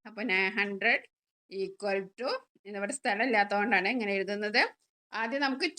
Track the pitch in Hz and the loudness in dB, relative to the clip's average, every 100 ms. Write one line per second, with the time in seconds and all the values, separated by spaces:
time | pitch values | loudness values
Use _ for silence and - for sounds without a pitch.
0 | 220 220 233 185 190 208 202 196 208 269 | -16 -8 0 2 2 0 -2 0 2 2
1 | - _ _ _ - 190 190 - 104 196 | 0 _ _ _ -12 -6 -6 -4 -2 -2
2 | 190 - 254 523 _ _ 196 202 202 - | -4 -6 -6 -6 _ _ -12 -6 -4 -4
3 | 247 202 254 220 202 202 208 202 185 254 | -2 0 2 4 4 2 4 4 2 0
4 | 214 196 190 202 214 226 453 - _ _ | 0 0 -2 -2 0 2 0 -2 _ _
5 | _ 208 233 277 277 262 349 | _ -6 -4 -2 -2 -2 -4